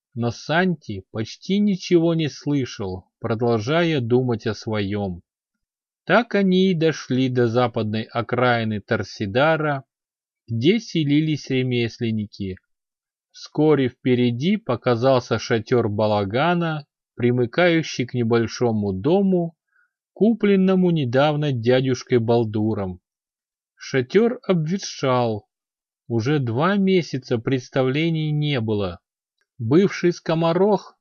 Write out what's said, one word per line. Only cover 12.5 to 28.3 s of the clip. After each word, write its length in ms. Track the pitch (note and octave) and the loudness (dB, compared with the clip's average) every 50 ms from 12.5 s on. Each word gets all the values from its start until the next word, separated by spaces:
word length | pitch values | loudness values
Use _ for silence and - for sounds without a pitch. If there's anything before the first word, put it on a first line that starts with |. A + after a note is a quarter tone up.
| F#2 - _ _ _ _ _ _ _ _ _ _ _ _ _ _ | -8 -10 _ _ _ _ _ _ _ _ _ _ _ _ _ _
Вскоре 560 | _ - - - - - D3+ D#3 D3+ C#3 C3 B2 | _ -20 -20 -8 -2 0 2 4 4 4 2 -2
впереди 720 | - _ - C3 B2+ A#2+ B2 B2 A#2+ A#2+ C#3 F#3 G#3+ G3+ | -4 _ 0 0 2 2 2 2 0 0 0 0 0 0
показался 800 | - - B2 A2+ - B2+ A#2+ A2+ B2 C3+ C3 B2 - - A#2 G#2+ | -2 -4 -6 -2 0 0 0 2 2 2 2 2 2 0 -4 -4
шатёр 500 | - - A#2+ A#2 A2 - B2+ A#2+ A2 A2 | -2 -2 -2 -2 0 0 2 2 2 0
балагана, 960 | G#2 G#2 G#2+ G#2+ G#2+ G#2 G2+ F#2+ G2+ B2+ D3 F3 F3+ E3+ E3+ D#3+ D#3+ D3 D3 _ _ _ _ _ _ | 0 0 0 0 0 0 0 -2 -2 0 0 0 0 0 -2 -2 -4 -6 -10 _ _ _ _ _ _
примыкающий 920 | - A#2+ A#2+ B2 B2 B2 A#2 - E3+ F3+ F3 E3 E3 D3+ - - - D3 | -2 0 0 2 2 0 0 0 2 2 4 4 2 0 -2 -4 -6 -6
к 80 | - - | -4 -2
небольшому 800 | B2 A#2 A2+ A#2+ A#2 A2+ G#2+ - - B2+ A#2 A2 G#2+ G2+ G2+ F#2+ | -2 0 2 2 2 2 0 -2 -2 0 0 0 0 -2 -2 -4
дому, 640 | F#2 G2 C#3+ F3+ G3+ G3+ F#3+ F#3 F3 E3+ E3 - _ _ _ _ _ _ _ _ _ _ _ _ | -2 0 2 2 2 2 2 2 0 0 -4 -8 _ _ _ _ _ _ _ _ _ _ _ _
купленному 800 | - F#3+ A3+ A#3 G#3+ G#3+ G3+ G3+ F#3+ F#3 F#3+ F#3+ F#3 F3+ F3 | 2 2 2 2 2 2 2 4 4 4 4 4 4 4 2
недавно 600 | E3+ D#3 C#3 A#2+ A#2 C3 C#3+ D#3 D3+ D3 D3+ D3 | 2 0 0 0 2 2 2 2 2 0 0 -2
дядюшкой 640 | C3+ A#2 A2 A#2+ B2+ C3 C3 C3 B2+ - - - B2+ A#2+ | -2 0 2 2 2 4 2 0 -2 -2 -2 0 0 2
Балдуром. 800 | A2+ A2+ A#2 A#2+ A#2 G#2+ G#2+ A2 G#2+ A2+ G#2+ G2+ G2 F#2 F2+ F2+ _ _ _ _ _ _ _ _ _ _ _ _ _ _ _ | 2 2 2 2 2 0 -2 -2 0 0 -2 -2 -4 -6 -8 -12 _ _ _ _ _ _ _ _ _ _ _ _ _ _ _
Шатёр 640 | _ - - - C3+ B2+ B2+ - G3 A#3 A#3 B3 - - | _ -12 -4 -2 -2 -2 2 2 2 4 2 0 -2 -2
обветшал. 1040 | - F#3+ E3 D#3 D#3 F#3+ G3+ - - - - - C3 B2+ B2 B2 A2+ A2 G2+ - _ _ _ _ _ _ _ _ _ _ _ _ - | -2 0 0 0 -2 -4 -6 -6 -10 -8 -4 -2 0 0 2 0 0 -2 -4 -8 _ _ _ _ _ _ _ _ _ _ _ _ -4
Уже 320 | A#2+ A2+ G#2+ C3+ D#3 D3 | -2 -2 0 0 0 0
два 360 | C3 A#2 A2 B2+ D#3 F#3 G3+ | 0 -2 -2 0 0 0 2
месяца 640 | G3+ F#3+ F#3+ F#3+ F3+ D3+ - - B2+ - - B2+ A2+ | 2 2 2 2 2 0 -2 -4 -8 -4 -2 -4 -2
представлений 920 | - C3 C3+ C3 B2+ - - C#3 C3 C3 C3 D3 E3 E3+ E3 D#3 D#3 D3+ | -2 -2 -2 -2 -4 -4 -2 0 0 2 0 0 0 0 0 -2 -2 -2